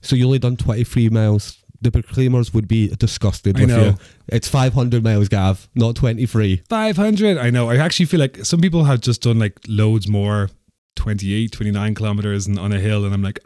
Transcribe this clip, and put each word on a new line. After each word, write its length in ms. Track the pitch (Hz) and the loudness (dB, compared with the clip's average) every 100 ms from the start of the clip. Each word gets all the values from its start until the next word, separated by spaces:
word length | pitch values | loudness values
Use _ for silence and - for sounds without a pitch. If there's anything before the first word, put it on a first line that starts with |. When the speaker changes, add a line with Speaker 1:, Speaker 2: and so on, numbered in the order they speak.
Speaker 1:
So 160 | - 127 | -2 2
you 80 | 127 | 4
only 140 | 135 | 2
done 160 | 123 123 | 0 -2
twenty-three 520 | - 110 117 127 113 | -2 -2 -2 2 2
miles. 500 | 110 107 104 - - - - | 4 2 2 -2 -12 -20 -6
The 100 | 120 | -2
Proclaimers 600 | 120 - 135 131 123 117 | -2 -2 -2 2 2 0
would 140 | 113 101 | -2 0
be 220 | 113 104 | 0 0
disgusted 680 | - 113 - 101 - 98 98 | 0 -2 -2 -4 -2 -2 2
Speaker 2:
I 40 | |
Speaker 1:
with 80 | 127 | 4
Speaker 2:
know. 160 | 117 | 4
Speaker 1:
you. 120 | 104 95 - _ - | 2 2 -6 _ -6
It's 220 | 117 - | -6 -2
five 260 | 139 131 | 0 2
hundred 300 | 127 123 117 | 0 0 0
miles, 240 | 110 104 101 | 2 2 2
Gav, 400 | 101 95 92 - 123 | 2 0 0 -4 -2
not 180 | 113 | 0
twenty-three. 680 | 117 127 113 123 113 101 92 - | 0 -2 0 -2 0 0 0 -2
Speaker 2:
Five 280 | 226 220 175 | -2 -2 0
hundred. 420 | 214 196 208 165 | 0 2 2 2
I 120 | 123 | 0
know. 200 | 123 117 | 0 2
I 60 | 123 | 2
actually 300 | 170 - 170 | 2 0 0
feel 120 | 170 | 0
like 260 | 139 - | 0 -4
some 160 | - 170 | -4 0
people 240 | 180 165 | 2 2
have 160 | 147 127 | 2 2
just 220 | 127 117 | -2 -2
done, 160 | 123 113 | 0 0
like, 200 | 104 - 113 | -2 -6 -4
loads 400 | 104 107 110 98 | 0 0 0 0
more, 440 | 104 101 104 98 - _ _ _ - | -2 0 -2 -4 -8 _ _ _ -8
twenty-eight, 540 | 110 101 98 104 113 | -6 -4 -4 -4 -4
twenty-nine 420 | - 104 101 104 | -6 -4 -2 -4
kilometers 520 | 101 110 101 104 101 98 | -4 -4 -2 -4 -4 -4
and 120 | 98 | -4
on 140 | 101 | -2
a 60 | 101 | -2
hill, 280 | 104 104 101 | -2 -2 -2
and 80 | |
I'm 80 | 98 | -2
like, 180 | 98 - | -4 -8